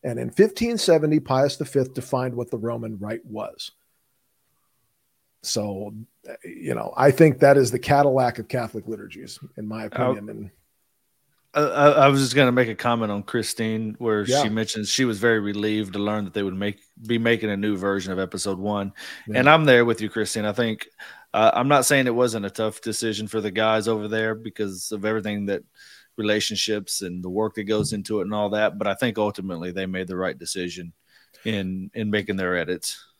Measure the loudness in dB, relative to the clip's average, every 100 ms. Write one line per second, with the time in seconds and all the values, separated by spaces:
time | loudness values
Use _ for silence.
0 | -6 -6 -6 4 4 4 -2 0 4 4
1 | 4 0 2 2 2 0 -2 0 0 -4
2 | -4 -2 -2 -4 -6 -4 -4 -6 -8 -8
3 | -8 -10 -10 -10 -10 -12 -16 _ _ _
4 | _ _ _ _ _ _ _ _ _ _
5 | _ _ _ _ -6 -4 -4 -6 -10 -12
6 | -18 _ -20 -18 -16 -12 -6 -6 -6 4
7 | 4 8 6 8 6 8 4 0 2 4
8 | 4 4 0 -2 -6 -6 -6 -8 -10 -12
9 | -12 -16 -18 -18 -18 -14 -10 -10 -8 -2
10 | -2 -2 -6 -14 -14 _ _ _ _ _
11 | _ _ _ _ _ 0 0 6 6 8
12 | 8 6 2 4 4 4 0 0 -2 0
13 | 0 -4 -4 -4 -4 -4 -4 -2 -6 -4
14 | 0 0 2 2 2 0 -2 -4 -4 0
15 | 0 2 2 2 0 -2 0 0 -2 -2
16 | -2 -2 -4 -4 -4 -2 -6 -6 _ _
17 | -4 0 2 0 0 -2 -2 -2 -2 -2
18 | -4 -4 -4 -4 -6 -4 -4 -4 -4 -8
19 | -16 -16 -4 2 6 6 8 6 6 2
20 | -2 -2 -4 -2 -2 0 -2 -2 -10 _
21 | -20 -20 _ 4 4 4 4 4 4 2
22 | 2 2 2 0 -6 -4 -4 -4 -8 -4
23 | -2 -4 -4 -4 -4 0 2 2 2 -2
24 | -2 -2 -2 -4 -8 -6 -6 -6 -8 -4
25 | -2 -2 -2 -4 -4 -4 -6 _ -20 -20
26 | _ -6 0 0 0 -4 -2 -4 -4 -8
27 | -6 -8 -6 -2 -2 -4 -2 -2 0 -4
28 | -4 -4 -2 -2 -2 2 0 0 -4 -2
29 | -2 0 -2 -2 -8 -8 -8 -6 -6 -6
30 | -6 -4 -4 -6 -8 -6 -6 -8 -14 -18
31 | _ _ _ _ -6 -4 -4 -8 -10 -6
32 | -4 -4 -2 -4 -2 -2 -2 -6 -6 -12
33 | _ _